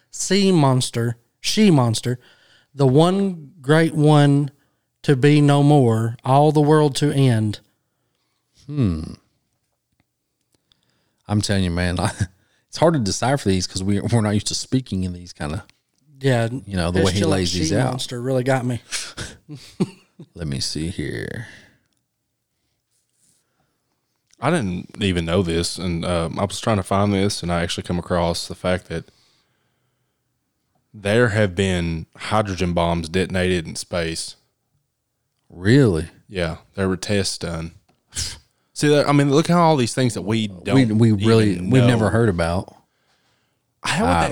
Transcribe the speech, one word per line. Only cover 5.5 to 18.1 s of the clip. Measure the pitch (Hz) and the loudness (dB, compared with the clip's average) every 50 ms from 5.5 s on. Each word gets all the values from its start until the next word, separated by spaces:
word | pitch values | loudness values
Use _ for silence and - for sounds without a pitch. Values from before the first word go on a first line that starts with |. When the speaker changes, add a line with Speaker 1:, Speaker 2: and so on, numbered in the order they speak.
| 143 143 143 | 4 4 4
Speaker 1:
more, | 143 147 143 127 113 110 110 113 117 117 - - | 6 6 6 6 4 2 2 0 -4 -6 -6 -2
all | 127 131 143 147 156 | 2 4 4 4 4
the | 147 156 | 4 4
world | 147 147 156 156 151 143 123 | 4 4 4 4 4 2 0
to | - 147 147 | 0 -2 0
end. | - 139 135 127 113 110 107 104 104 - _ _ _ _ _ _ _ _ _ _ _ _ _ _ _ _ _ _ _ _ _ | 2 2 2 4 2 2 0 -2 -4 -6 _ _ _ _ _ _ _ _ _ _ _ _ _ _ _ _ _ _ _ _ _
Speaker 2:
Hmm. | 143 147 147 120 92 82 78 80 80 - - _ _ _ _ _ _ _ _ _ _ _ _ _ _ _ _ _ _ _ _ _ _ _ _ _ _ _ _ _ _ _ _ _ _ _ _ _ _ _ _ _ | -8 -4 -2 0 0 -2 -4 -8 -12 -14 -18 _ _ _ _ _ _ _ _ _ _ _ _ _ _ _ _ _ _ _ _ _ _ _ _ _ _ _ _ _ _ _ _ _ _ _ _ _ _ _ _ _
I'm | - 104 104 | -4 -2 -2
telling | - - 101 98 92 | 0 0 0 0 0
you, | 87 | -2
man, | 85 87 90 87 85 87 | -2 -2 -2 -2 -2 -2
<laughs> | |
I, | 92 - - - 98 - _ _ _ _ _ _ _ | -4 -4 -4 -4 -6 -6 _ _ _ _ _ _ _
it's | _ - | _ -4
hard | - 151 175 165 | 0 0 2 2
to | 139 | 0
decipher | 107 95 - - 117 123 143 139 - 101 | -2 -4 -4 -4 -2 -2 -2 -2 0 0
these | 95 92 - | 0 0 -2
'cause | - - 95 95 | -6 -8 -6 -4
we, | 101 101 101 | -2 -2 -2
we're | - 110 120 117 | -2 0 0 0
not | 107 104 | 0 0
used | 104 104 - | -2 -2 -4
to | - - | -4 -8
speaking | - - - 131 131 131 - 95 95 92 | -8 -6 -4 -4 -4 -4 -4 -6 -6 -6
in | 90 87 | -6 -8
these | 87 90 87 - | -10 -16 -18 -14
kinda, | - 82 73 - - - _ _ _ _ _ _ _ _ _ 143 135 | -10 -8 -8 -8 -8 -10 _ _ _ _ _ _ _ _ _ _ -4
Speaker 1:
Yeah, | 135 135 123 117 113 113 123 139 98 | -2 0 0 0 0 -2 -6 -8 -10
Speaker 2:
you | 101 98 | -6 -4
know, | 92 82 87 | -2 -2 0
the | 87 92 | 0 2
way | 95 | 2
he | 92 87 101 | 2 2 0
Speaker 1:
fistula | 98 - | 0 0
Speaker 2:
lays | 95 95 90 85 87 | 0 0 -2 -2 -2
these | 90 - 80 | -2 -2 -2
Speaker 1:
she | 92 | 0
Speaker 2:
out. | 117 131 - | 0 -2 -2
Speaker 1:
monster | - 131 - - | -4 -6 -10 -10